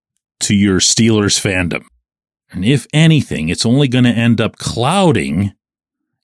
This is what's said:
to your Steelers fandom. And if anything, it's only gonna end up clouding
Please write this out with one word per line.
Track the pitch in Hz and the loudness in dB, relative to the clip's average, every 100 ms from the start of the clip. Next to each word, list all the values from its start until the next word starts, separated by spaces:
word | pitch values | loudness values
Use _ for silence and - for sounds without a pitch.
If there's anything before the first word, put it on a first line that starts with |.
| _ _ _ - | _ _ _ -10
to | - | -2
your | 104 101 92 | 0 2 2
Steelers | - - 113 107 101 - | 0 0 2 2 0 -2
fandom. | 107 92 85 67 - _ _ _ _ _ _ | -2 -2 -4 -6 -12 _ _ _ _ _ _
And | 95 | -6
if | 98 139 - | -2 -2 -2
anything, | 147 160 156 - 64 80 | 0 2 2 0 -6 -4
it's | 90 113 | -4 0
only | 131 143 | 0 0
gonna | 127 123 | 2 2
end | 110 120 110 | 2 0 0
up | 110 - | -2 -4
clouding | - - 127 196 185 117 69 78 104 - _ _ _ _ _ _ | -8 -4 -2 2 2 0 -2 -4 -4 -6 _ _ _ _ _ _